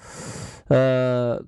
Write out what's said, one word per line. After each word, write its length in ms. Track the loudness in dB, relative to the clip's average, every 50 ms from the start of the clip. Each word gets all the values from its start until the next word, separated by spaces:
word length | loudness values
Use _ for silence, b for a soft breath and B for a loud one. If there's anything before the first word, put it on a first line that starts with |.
| B B B B B B B B B B B B B 2
어, 680 | 4 4 4 4 4 2 2 2 0 0 0 0 -2 -4 -6